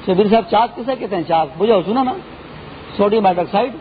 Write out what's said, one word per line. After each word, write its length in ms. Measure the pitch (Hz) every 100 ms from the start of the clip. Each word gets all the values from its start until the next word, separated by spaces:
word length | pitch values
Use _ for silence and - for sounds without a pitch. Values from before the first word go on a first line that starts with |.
| -
شبیر 220 | 185 208
صاحب، 140 | 226 214
چاک 240 | 208 233 -
کسے 200 | 240 254
کہتے 160 | 247 190
ہیں؟ 80 | 156
چاک، 200 | 165 156 151
بجھا 160 | 208
ہوا 100 | 208
چونا 200 | 175 233
نا، 100 | 262 381 - - - - - - - -
سوڈیم 280 | 202 220 196
ہائیڈروکسائڈ 460 | 175 170 196 247 170